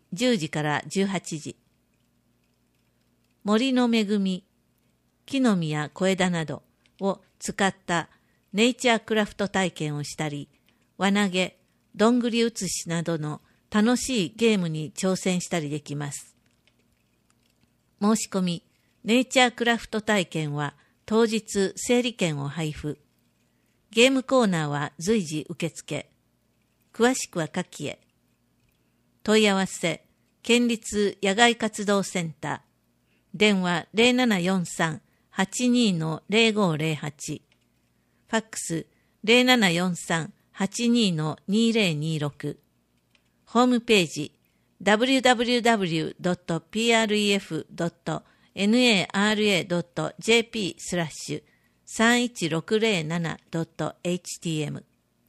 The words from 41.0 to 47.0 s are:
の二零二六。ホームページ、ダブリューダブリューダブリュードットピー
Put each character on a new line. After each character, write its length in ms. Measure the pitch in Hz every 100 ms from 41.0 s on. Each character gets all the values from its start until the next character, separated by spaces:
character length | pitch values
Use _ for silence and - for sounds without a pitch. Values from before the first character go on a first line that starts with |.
| 202
の 260 | 160 156 - -
二 240 | 214 226
零 220 | 226 185
二 240 | 147 156 156
六。 420 | 147 - 147 - _ _ _ _ _ _ _ _ _
ホ 160 | 233
ー 40 | 254
ム 140 | 240
ペ 220 | 240 208
ー 40 | 165
ジ、 260 | 147 151 _ _ _ _ -
ダ 160 | 185 214
ブ 80 | 254
リ 100 | 262
ュ 20 |
ー 20 |
ダ 120 | 254
ブ 100 | 233
リ 120 | 240 240
ュ 40 |
ー 20 |
ダ 160 | 226 220
ブ 80 | 180
リ 140 | 160
ュ 80 | 156
ー 60 | -
ド 120 | 175
ッ 40 | 175
ト 240 | - 165
ピ 300 | - 214 233
ー 100 | 226